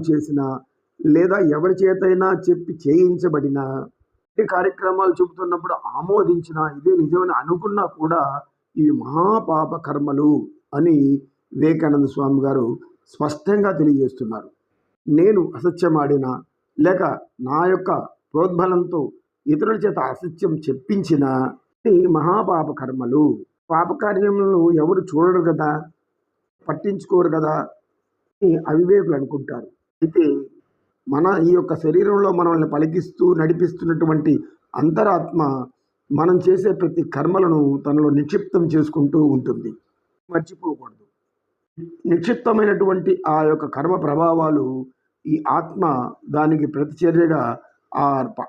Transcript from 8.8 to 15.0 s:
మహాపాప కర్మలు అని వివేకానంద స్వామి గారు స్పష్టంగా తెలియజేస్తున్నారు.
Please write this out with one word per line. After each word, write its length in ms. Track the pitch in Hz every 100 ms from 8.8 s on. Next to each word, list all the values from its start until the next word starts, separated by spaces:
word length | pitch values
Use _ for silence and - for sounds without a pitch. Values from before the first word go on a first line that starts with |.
| 151
మహాపాప 880 | 127 120 156 190 220 165 156 151 165
కర్మలు 720 | - 143 143 139 151 135 - - _
అని 480 | 143 170 151 139 139 - _ _
వివేకానంద 500 | 135 156 156 156 147
స్వామి 360 | 135 143 135 139
గారు 380 | 135 135 117 - - _ _
స్పష్టంగా 680 | - 151 - 196 202 202
తెలియజేస్తున్నారు. 760 | 160 151 135 131 - 113 110 - _ _ _ _ _